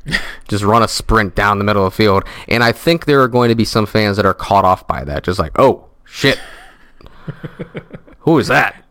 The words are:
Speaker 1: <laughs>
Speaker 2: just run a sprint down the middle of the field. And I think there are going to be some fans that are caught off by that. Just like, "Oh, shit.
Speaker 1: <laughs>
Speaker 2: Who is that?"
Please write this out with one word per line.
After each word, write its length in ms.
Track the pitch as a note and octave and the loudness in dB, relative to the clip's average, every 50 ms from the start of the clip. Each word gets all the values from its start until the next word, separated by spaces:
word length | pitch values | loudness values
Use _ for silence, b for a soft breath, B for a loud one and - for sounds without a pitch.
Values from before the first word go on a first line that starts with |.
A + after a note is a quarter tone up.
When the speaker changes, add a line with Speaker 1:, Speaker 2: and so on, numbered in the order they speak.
| - - | -8 -6
Speaker 1:
<laughs> 360 | - - - - - - - - | -6 -6 -6 -10 -14 -16 -8 -6
Speaker 2:
just 140 | G#2+ G2+ | -4 -2
run 200 | G2+ G2+ A2+ A#2 | 2 2 2 2
a 60 | A2 - | 2 0
sprint 460 | - - - - A2+ A2 G#2 F#2 - | -2 -4 -2 0 2 2 0 0 -2
down 220 | G#2 G2+ G#2 G2+ | 0 0 0 0
the 80 | G2+ G2+ | 0 0
middle 220 | G#2 G#2 G2+ F#2+ | 0 0 0 0
of 80 | F#2 - | 0 0
the 20 | |
field. 280 | - A2 G#2 F#2+ F#2+ B B B B B | 2 2 2 2 2 B B B B B
And 160 | - - A#2 | -2 0 2
I 100 | A#2+ A#2 | 2 0
think 340 | A2+ - - E3 E3+ - - | 0 0 0 0 0 0 0
there 160 | D3 C#3+ C#3 | 2 2 2
are 60 | C3 A#2 | 2 2
going 200 | B2 B2 A#2+ A#2 | 2 2 2 2
to 60 | A2+ | 2
be 100 | A#2 G#2+ | 0 0
some 220 | - - A2+ G#2+ | 0 0 -2 -2
fans 320 | - - A2 G#2+ G#2 G2 G#2+ | 0 0 0 0 0 0 0
that 80 | G2 | 0
are 80 | F#2+ F#2 | 0 0
caught 320 | - - - G2 G2 F#2+ | -2 -2 0 2 2 4
off 200 | F#2 F#2 - - | 2 2 0 -2
by 160 | - D#2+ - C#2 | -6 -6 -6 -8
that. 200 | C#2+ C#2+ - - | -8 -8 -6 -4
Just 140 | F2+ F2+ F#2 | -4 -4 -4
like, 140 | E2 - - - | -6 -6 -2 2
"Oh, 280 | C3+ B2+ F#2 - - - _ _ _ | 2 2 2 0 -6 -20 _ _ _
shit. 340 | - - - - C3+ B2+ - B B B B B B B B B B B B B B B B B | -20 -8 -2 -2 -2 -2 -2 B B B B B B B B B B B B B B B B B
Speaker 1:
<laughs> 920 | B B B - - - - E3 - - - - - - - - - - - | B B B -18 -18 -16 -16 -18 -16 -16 -18 -18 -18 -20 -20 -20 -20 -20 -4
Speaker 2:
Who 180 | - D#3 E3 C3+ | 0 2 2 2
is 100 | - - | 2 2
that?" 360 | C3 D3 A2+ G2+ - - - _ | 2 0 0 -2 -4 -10 -20 _